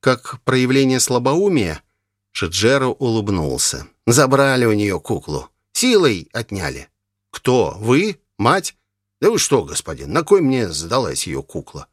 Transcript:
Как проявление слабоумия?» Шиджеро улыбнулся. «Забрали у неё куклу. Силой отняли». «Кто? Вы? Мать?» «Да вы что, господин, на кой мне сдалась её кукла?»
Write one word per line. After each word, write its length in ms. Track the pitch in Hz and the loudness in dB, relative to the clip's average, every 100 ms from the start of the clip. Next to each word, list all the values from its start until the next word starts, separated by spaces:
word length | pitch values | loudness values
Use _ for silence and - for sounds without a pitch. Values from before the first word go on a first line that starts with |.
Как 400 | - 123 - - | 2 0 -4 -10
проявление 580 | - 127 127 135 135 131 | -2 0 2 2 2 2
слабоумия?» 800 | - 123 123 156 202 165 92 78 _ _ _ _ _ | 0 0 0 0 2 0 -2 -6 _ _ _ _ _
Шиджеро 540 | - 87 92 110 127 131 | -8 -6 0 2 2 0
улыбнулся. 1000 | - 127 110 104 95 73 64 - 67 71 _ - | -2 -2 -2 0 -2 -2 -2 -2 -4 -12 _ 0
«Забрали 580 | 117 135 135 139 131 | 4 4 4 2 2
у 80 | 120 | 2
неё 280 | 107 104 90 | 2 0 -4
куклу. 500 | - 110 - 73 - _ _ | -4 -8 -6 -10 -10 _ _
Силой 560 | - 254 220 160 98 - | -2 2 4 2 0 -6
отняли». 560 | 113 113 101 80 65 - _ _ _ _ | -10 -8 -6 -6 -8 -16 _ _ _ _
«Кто? 460 | - - 123 87 78 | -6 0 2 2 -2
Вы? 420 | 110 127 208 180 _ _ | 0 2 2 -4 _ _
Мать?» 380 | 107 185 - - _ _ _ _ | 2 2 0 -14 _ _ _ _
«Да 100 | 139 | 0
вы 80 | 233 | 2
что, 260 | - 135 | 2 0
господин, 480 | 80 76 - 76 69 | 0 -8 -8 -12 -4
на 100 | 110 | -4
кой 180 | 170 202 | 2 4
мне 280 | 147 131 104 | 4 0 -2
сдалась 580 | 73 85 123 110 64 - | -4 -2 -2 -2 -6 -6
её 160 | 67 | -8
кукла?» 460 | - - - 73 - | -8 -12 -12 -16 -18